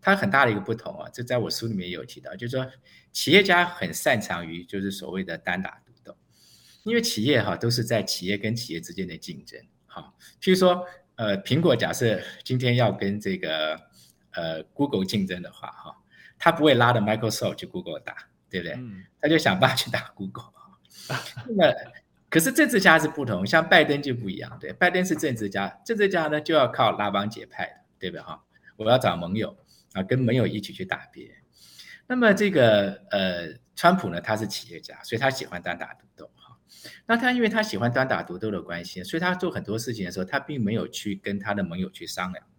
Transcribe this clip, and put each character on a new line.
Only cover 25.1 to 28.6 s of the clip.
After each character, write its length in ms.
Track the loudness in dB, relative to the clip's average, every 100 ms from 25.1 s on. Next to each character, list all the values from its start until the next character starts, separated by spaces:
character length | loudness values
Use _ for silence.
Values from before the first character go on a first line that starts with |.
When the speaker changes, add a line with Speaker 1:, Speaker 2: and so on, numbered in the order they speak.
Speaker 1:
政 200 | 0 -2
治 140 | -2 -4
家， 200 | -4 -4 -8 -8
政 100 | 0
治 120 | 2
家 180 | 2 0
呢 140 | -2
就 140 | 2
要 140 | 4 4
靠 280 | 4 2 2
拉 120 | 0
帮 180 | 0 -2
结 160 | -8 -16
派 180 | -10 -10
的， 60 | -10 _ _
对 120 | -10
不 60 | -10
对 60 |
哈？ 200 | -14 -16 _ _